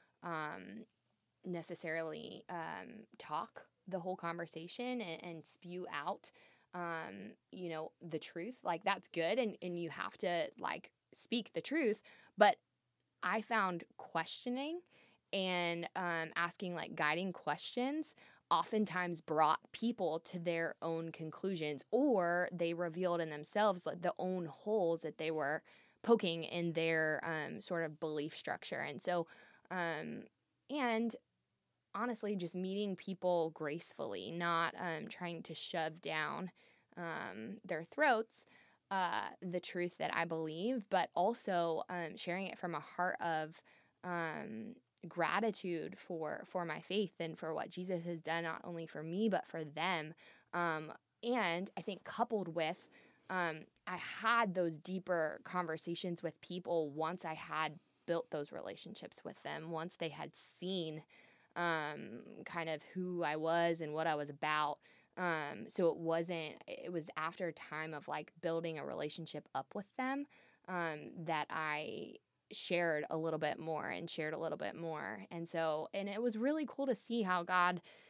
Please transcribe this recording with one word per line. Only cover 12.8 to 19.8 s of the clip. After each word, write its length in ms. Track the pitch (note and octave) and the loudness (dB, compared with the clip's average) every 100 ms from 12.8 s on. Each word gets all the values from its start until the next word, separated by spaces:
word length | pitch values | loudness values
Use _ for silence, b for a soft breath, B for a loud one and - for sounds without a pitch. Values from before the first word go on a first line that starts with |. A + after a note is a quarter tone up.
| _ _ _ - | _ _ _ -4
I 180 | F3+ G#3+ | 0 0
found 420 | G#3+ A3+ F#3+ F3 - - | 2 2 4 0 -6 -16
questioning 800 | - E3 D#3+ - B3 B3 D4 F4 - b b b - | -4 -2 -2 -4 -2 -2 -2 -4 -8 b b b -4
and, 520 | G3 F#3 F3+ F3 E3+ E3+ - | 0 2 2 2 0 -2 -2
um, 340 | F3 E3 D#3+ - | 0 0 0 0
asking, 400 | E3+ - F#3 E3+ | 0 -2 -4 -4
like, 200 | - E3 | -4 0
guiding 380 | D3+ D#3+ F#3+ | 2 4 0
questions 800 | - - D3+ - - C4 D4+ D4+ - B B - | -2 -2 -2 -2 0 0 0 -6 -10 B B 2
oftentimes 720 | E3+ E3+ A3 G#3 F3+ F3 E3 | 2 4 2 2 0 -2 -2
brought 380 | - D#3 D#3 D#3 - | 0 6 6 6 0
people 480 | - | -2